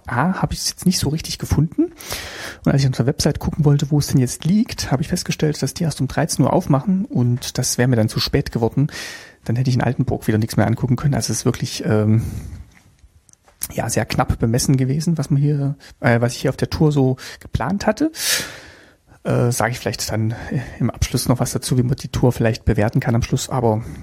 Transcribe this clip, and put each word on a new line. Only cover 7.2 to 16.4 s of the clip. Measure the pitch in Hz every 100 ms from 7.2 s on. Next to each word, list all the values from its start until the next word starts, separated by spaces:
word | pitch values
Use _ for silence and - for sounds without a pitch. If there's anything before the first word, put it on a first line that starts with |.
| 123 123 - -
das | 127 -
wäre | 123
mir | 117
dann | 110
zu | -
spät | - 135 -
geworden, | - 117 - 147 - - - - -
dann | - 117
hätte | 131
ich | 127
in |
Altenburg | - 127 127 120 -
wieder | 107
nichts | 110 -
mehr | 120
angucken | 113 123 123
können, | 147
also | 123 110
es | 113
ist | 123
wirklich, | - 127 - 113
ähm, | 107 107 110 - - - - - _ _ _ - _ _ _ _ - -
ja, | - 117
sehr | 107 107
knapp | - 127 -
bemessen | 117 120 - 131
gewesen, | 131 147 160 160
was | 139
man | 139
hier, | 147 147 139 143 - -
äh, | 135 117
was | 120
ich | -